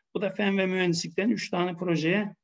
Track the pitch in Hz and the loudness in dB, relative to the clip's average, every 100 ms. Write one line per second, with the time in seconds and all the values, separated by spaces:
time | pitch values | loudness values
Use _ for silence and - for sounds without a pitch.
0 | _ - 190 196 202 196 190 185 180 170 | _ -4 -4 0 0 2 2 2 2 0
1 | 170 - 208 202 - 180 180 175 180 165 | -2 -2 0 0 -2 -2 -2 -2 0 0
2 | 156 196 202 - | 2 0 -2 -8